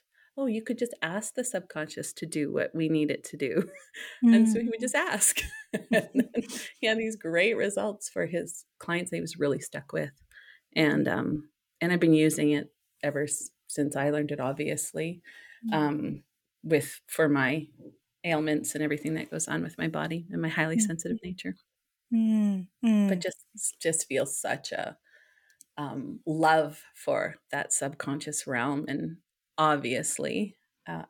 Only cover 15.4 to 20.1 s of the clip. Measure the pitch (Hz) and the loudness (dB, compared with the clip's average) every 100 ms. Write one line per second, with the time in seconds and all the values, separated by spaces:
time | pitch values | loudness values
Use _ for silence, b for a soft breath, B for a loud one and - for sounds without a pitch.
15.4 | B B 226 160 147 151 156 143 - _ | B B -2 0 2 0 -4 -8 -12 _
16.4 | _ _ 156 156 - - - - 156 143 | _ _ 0 0 0 -12 -10 0 2 4
17.4 | 131 147 143 _ - _ _ _ 175 156 | 2 0 -6 _ -20 _ _ _ -2 0
18.4 | 156 151 - 151 151 147 - 160 - 160 | 0 -2 -2 -4 -2 -2 -2 -6 -6 -6
19.4 | 156 156 165 165 165 156 156 | -4 -4 -4 -4 -4 -4 -4